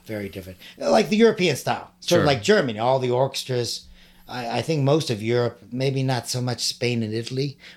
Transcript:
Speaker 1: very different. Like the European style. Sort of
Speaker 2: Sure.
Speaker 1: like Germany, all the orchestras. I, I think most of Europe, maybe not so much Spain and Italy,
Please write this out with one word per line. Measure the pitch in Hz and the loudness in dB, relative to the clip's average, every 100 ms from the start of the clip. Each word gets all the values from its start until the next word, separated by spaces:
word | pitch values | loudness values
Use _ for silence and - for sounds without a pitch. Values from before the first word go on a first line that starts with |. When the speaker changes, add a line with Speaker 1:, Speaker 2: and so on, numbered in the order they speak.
| - | -12
Speaker 1:
very | 107 98 | -10 -10
different. | 95 90 92 - - | -12 -16 -18 -20 -6
Like | - 226 180 | 2 2 4
the | 208 | 4
European | 226 214 180 131 | 4 4 0 0
style. | - 113 - _ | -2 -6 -6 _
Sort | - 170 | 0 2
of | |
Speaker 2:
Sure. | 147 | 4
Speaker 1:
like | 135 | 2
Germany, | 101 208 143 107 | 4 2 2 0
all | 120 135 | 2 2
the | 123 | 2
orchestras. | 123 135 - - 123 117 - - - - - - | 2 0 -2 -4 -4 -4 -6 -12 -20 -20 -20 -14
I, | - 117 120 | -10 -4 -4
I | |
think | 117 156 | 0 2
most | 135 151 123 | 4 2 2
of | 107 | -4
Europe, | 110 120 120 - 98 | 0 2 0 -4 -10
maybe | 123 135 135 | -4 -2 0
not | 131 123 - | 0 -2 -2
so | 127 | -4
much | 123 117 | -4 -4
Spain | - - 120 117 | -6 -2 0 0
and | 110 | -2
Italy, | 113 117 131 143 - - | -4 -6 -4 -4 -6 -20